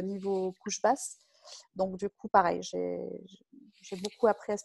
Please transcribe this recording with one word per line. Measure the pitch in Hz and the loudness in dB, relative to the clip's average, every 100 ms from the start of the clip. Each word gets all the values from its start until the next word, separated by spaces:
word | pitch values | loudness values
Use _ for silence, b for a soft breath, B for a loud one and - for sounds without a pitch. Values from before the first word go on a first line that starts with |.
niveau | 185 196 196 190 185 - | 2 -2 -2 0 -2 -4
couche | - - | -6 0
basse. | 214 269 - - b b b b b | 2 2 -2 -14 b b b b b
Donc, | 190 190 185 | -2 -2 -2
du | 202 | -6
coup, | - 220 | -6 4
pareil, | 202 175 175 | 6 6 2
j'ai, | 185 180 180 175 180 - 185 196 _ - - _ | -4 -4 -2 -4 -6 -10 -14 -20 _ -20 -20 _
j'ai | - 185 | -12 -8
beaucoup | 208 - 226 | -8 2 4
appris | 202 - | 4 -2
à | |
ce | 208 | -6